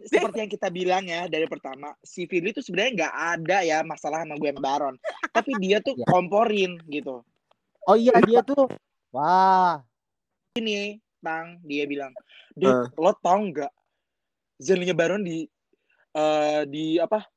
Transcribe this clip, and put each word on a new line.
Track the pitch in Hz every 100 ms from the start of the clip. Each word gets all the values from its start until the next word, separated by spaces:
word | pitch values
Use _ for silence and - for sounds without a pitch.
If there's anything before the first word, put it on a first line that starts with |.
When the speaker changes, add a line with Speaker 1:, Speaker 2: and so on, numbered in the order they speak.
Speaker 1:
seperti | 220 311 226 220
yang | 214
kita | 202 196
bilang | 180 180 185
ya | 185 170 175
dari | 156 160
pertama, | 151 139 135 147 -
si | - -
Firly | 175 180 180
tuh | 262
sebenarnya | 254 180 240
nggak | 208 151 135
ada | 165 170 160 190
ya | 170 156
masalah | 160 151 156 156
sama | 160 147
gue | 151
sama | 139
Baron. | 139 143 139 - - - 330
Tapi | 226 277 226
dia | 185 202
tuh | 240 233
Speaker 2:
Iya. | 120
Speaker 1:
komporin | 180 180 202 233 208 185 170 165
gitu. | 147 135 127 _ _ _ _ _ _
Speaker 2:
Oh | - 220
iya, | 240 -
dia | 208 233
tuh. | - 277 262 - _ _ _
Wah. | 127 151 185 190 185 180 151 123 _ _ _ _ _ _
Speaker 1:
Ini, | - 220 202 202 214 _ _
Tang, | 165 160 170 175
dia | 160 143
bilang, | 143 143 135 - _ - _
"Dek, | - 131
Speaker 3:
Eh. | 127 123
Speaker 1:
lo | 139 175
tau | 208 175 196
nggak? | 208 147 143 _ _ _ _ _ _ _ _ _
Zenly-nya | 131 185 180
Baron | 170 165 202
di, | 185 160 156 _ _ _ _ _ _
eh, | 156 156 151 151 151
di | 147 147 160 165
apa? | 165 214 -